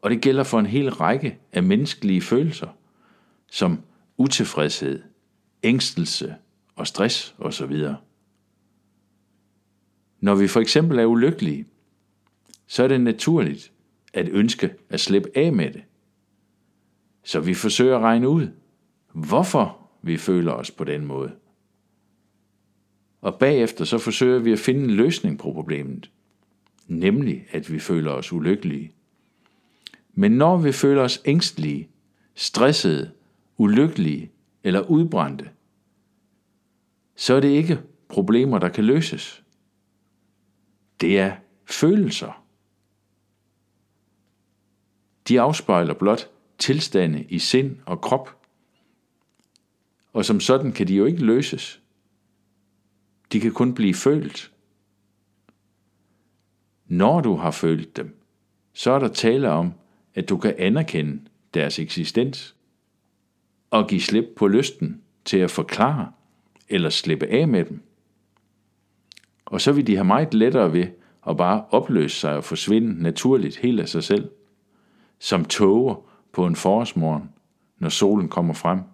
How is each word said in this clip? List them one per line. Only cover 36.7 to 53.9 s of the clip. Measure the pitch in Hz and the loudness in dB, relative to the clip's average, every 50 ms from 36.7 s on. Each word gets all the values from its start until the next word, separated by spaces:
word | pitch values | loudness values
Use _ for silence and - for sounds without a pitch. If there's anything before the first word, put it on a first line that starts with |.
| _ _ _ _ _ _ _ _ _ | _ _ _ _ _ _ _ _ _
så | - - - 127 | -8 0 2 2
er | 135 | 4
det | 139 | 4
ikke | 143 143 147 160 165 165 - - - _ _ _ | 4 4 2 2 2 -2 -2 -4 -16 _ _ _
problemer, | _ - - 95 92 110 117 131 135 123 98 | _ -4 -2 2 2 4 4 4 2 0 0
der | 85 90 | 0 -2
kan | - - 107 | 0 0 2
løses. | 110 131 160 160 - - - - - - - _ _ _ _ _ _ _ _ _ _ _ _ _ _ _ _ _ _ _ _ _ _ _ _ _ _ _ _ _ _ _ _ | 2 2 2 0 -2 -6 -10 -12 -16 -18 -20 _ _ _ _ _ _ _ _ _ _ _ _ _ _ _ _ _ _ _ _ _ _ _ _ _ _ _ _ _ _ _ _
Det | - 85 98 98 | 0 2 2 2
er | 95 95 95 - - _ _ _ _ | 2 0 -2 -8 -18 _ _ _ _
følelser. | - - - - 156 196 214 190 139 - - - 107 - - _ _ _ _ _ _ _ _ _ _ _ _ _ _ _ _ _ _ _ _ _ _ _ _ _ _ _ _ _ _ _ _ _ _ _ _ _ _ _ _ _ _ _ _ _ _ _ _ _ _ _ _ _ _ _ _ _ | -14 -2 2 2 4 4 4 2 0 -2 -6 -10 -12 -14 -18 _ _ _ _ _ _ _ _ _ _ _ _ _ _ _ _ _ _ _ _ _ _ _ _ _ _ _ _ _ _ _ _ _ _ _ _ _ _ _ _ _ _ _ _ _ _ _ _ _ _ _ _ _ _ _ _ _
De | - 123 127 | 2 4 4
afspejler | 120 143 156 - - - 101 87 85 80 - | 4 2 0 -2 0 2 2 2 2 0 -2
blot | - 92 101 110 113 - - _ _ _ _ _ | 0 2 2 2 0 -2 -14 _ _ _ _ _
tilstande | _ - - 135 156 - - - 101 90 85 76 73 69 - | _ -2 -2 0 -2 -2 -2 0 0 0 0 -2 -4 -6 -6
i | 90 85 | -6 -6
sind | - - - 131 135 135 127 - - | -4 0 0 0 0 0 -8 -12 -10
og | - 90 87 | -10 -8 -8
krop, | - - 127 135 - - - _ _ _ _ _ _ _ _ _ _ _ _ _ _ _ _ _ _ _ _ _ _ _ _ _ _ _ _ _ _ _ _ _ _ _ _ | -2 -2 -2 -2 -4 -8 -20 _ _ _ _ _ _ _ _ _ _ _ _ _ _ _ _ _ _ _ _ _ _ _ _ _ _ _ _ _ _ _ _ _ _ _ _
og | 117 95 | -4 0
som | - 110 101 | 0 0 0
sådan | - - 131 135 151 131 | 4 2 2 2 2 -2
kan | - - 104 | -2 -2 -2
de | 87 95 | 0 2
jo | 98 101 | 2 4
ikke | 131 175 170 143 | 2 2 2 2
løses. | 110 110 127 120 - - - - - - _ _ _ _ _ _ _ _ _ _ _ _ _ _ _ _ _ _ _ _ _ _ _ _ _ _ _ _ _ _ _ | 2 2 2 0 -2 -8 -10 -10 -14 -16 _ _ _ _ _ _ _ _ _ _ _ _ _ _ _ _ _ _ _ _ _ _ _ _ _ _ _ _ _ _ _
De | - 110 | -2 0
kan | 110 113 | 0 0
kun | 113 - 123 127 123 | 0 2 0 0 0
blive | 123 110 98 | 0 0 0